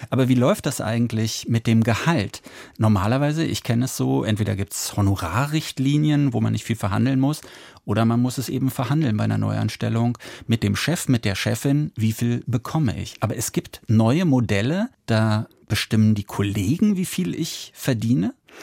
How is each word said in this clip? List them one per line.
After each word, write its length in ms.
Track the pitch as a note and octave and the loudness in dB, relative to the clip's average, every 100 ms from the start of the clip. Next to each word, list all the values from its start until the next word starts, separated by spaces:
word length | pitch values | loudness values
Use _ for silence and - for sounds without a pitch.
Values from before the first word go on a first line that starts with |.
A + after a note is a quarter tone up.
| - | -4
Aber 200 | A#2+ B2+ | 0 4
wie 60 | B2 | 4
läuft 300 | C3 G#3+ D3 | 4 2 -2
das 140 | - | -4
eigentlich 680 | G#2+ A#2 A#2+ A2 A2 - - | -2 0 0 0 -2 -4 -2
mit 180 | A#2 A#2+ | 0 4
dem 160 | A2+ | 4
Gehalt? 580 | A2+ A2 D#3+ D#3+ F#2+ - - - - - | 4 2 0 0 -2 -8 -18 -20 -12 0
Normalerweise, 680 | A2 G2+ G2+ C3 D3 D#3 | 2 4 2 0 0 -2
ich 200 | D3+ G2+ | -2 -4
kenne 200 | - A#2 | -2 -2
es 140 | C3 - | -2 -2
so, 260 | C3 C3+ | 0 0
entweder 320 | G#2+ G#2 G#2 G2 | 0 0 0 -2
gibt's 400 | G2 - - - | -4 -6 -6 0
Honorarrichtlinien, 1400 | G2 G2 E2 G2+ C#3+ D#3 - - C3 D3 D3+ D3 C#3+ | 2 2 -2 -2 -2 -2 -4 -2 0 2 2 2 2
wo 80 | A2+ | 2
man 140 | A2+ | 0
nicht 100 | A2 | 0
viel 140 | - A2+ | -2 -2
verhandeln 420 | F#2+ G#2 B2 C3 | -2 0 2 2
muss, 220 | C3+ D3+ - - - - - | 0 -2 -8 -20 -20 -12 -2
oder 160 | G#2 | 2
man 160 | A2+ A#2+ | 2 2
muss 200 | B2 B2+ | 0 -2
es 100 | A#2+ | -4
eben 220 | C3 C3 | -2 -2
verhandeln 440 | - A#2 D3+ D3 G#2+ | -2 -2 0 0 0
bei 100 | G#2+ | 0
einer 120 | G#2+ | 0
Neuanstellung 800 | G#2 G#2+ G#2+ - A2+ A2+ A#2+ A#2+ - - - | 0 0 -2 -2 -2 0 0 -2 -8 -10 -2
mit 160 | A2+ | 0
dem 120 | G2+ G2+ | 0 0
Chef, 320 | - E3+ - | 0 -2 0
mit 160 | B2 | 0
der 120 | G#2+ F#2+ | 0 -2
Chefin, 560 | A2 A2+ C#3 C#3+ D3+ - | -2 0 0 0 0 0
wie 180 | A2 | -2
viel 300 | A2 A#2+ A#2+ - | 0 -2 -2 -2
bekomme 520 | A#2+ - D#3+ C3 F#2 | -4 -2 -2 0 -2
ich. 180 | F#2 - | -8 -4
Aber 160 | G#2+ - | -4 -4
es 140 | - | -4
gibt 280 | - - - - | -4 -6 -8 2
neue 400 | A2 A2+ D3+ F3+ | 4 4 4 4
Modelle, 640 | B2+ A#2 G2+ A#2 F#3 A#3+ _ - | 2 2 0 0 0 -2 _ -2
da 420 | A2 A2 G#2+ - _ - | 2 2 0 -2 _ -4
bestimmen 480 | A2 - A2 G#2+ G#2 | -4 0 4 4 2
die 80 | |
Kollegen, 760 | - - G2+ G#2 F#2+ E3 G#3+ F#3 | -2 -2 -2 0 0 2 2 2
wie 80 | F3+ | -2
viel 300 | - F3 - | -2 -4 -4
ich 360 | E3 - - - | -6 -8 -14 -8
verdiene? 580 | - A#2+ A2+ C#3+ G#3 - _ - | -4 0 2 2 0 -4 _ -20